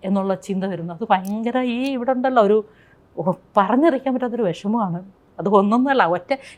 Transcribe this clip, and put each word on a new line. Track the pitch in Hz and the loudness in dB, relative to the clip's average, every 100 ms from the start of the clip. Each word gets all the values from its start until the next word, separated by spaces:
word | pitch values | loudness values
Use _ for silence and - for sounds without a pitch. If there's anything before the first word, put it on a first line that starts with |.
എന്നുള്ള | 190 196 190 185 | -4 -2 -2 -4
ചിന്ത | - 190 | -6 -6
വരുന്നത്. | 190 175 170 165 | -6 -6 -10 -8
അത് | 226 | 0
ഭയങ്കര | 190 190 214 226 247 | 0 0 -6 -2 -2
ഈ | 254 233 269 262 | -2 -2 -2 -4
ഇവിടെ | 240 | -2
ഉണ്ടല്ലോ | 254 262 254 | 0 2 4
ഒരു, | 202 214 208 _ _ _ _ - | 4 4 0 _ _ _ _ -6
ഓ, | 165 175 _ - | -4 -4 _ 0
പറഞ്ഞറിയിക്കാൻ | 190 240 330 269 269 | 2 4 2 2 -2
പറ്റാത്തൊരു | 254 254 233 | -4 -4 -2
വിഷമമാണ്. | 202 160 202 233 196 170 196 - _ - | -4 -2 -4 -2 -2 -4 -10 -20 _ -6
അത് | 175 | 2
ഒന്നൊന്നല്ല, | 202 202 233 262 262 175 175 | 4 4 2 2 4 2 0
ഒറ്റ | - 269 - | -2 -6 -6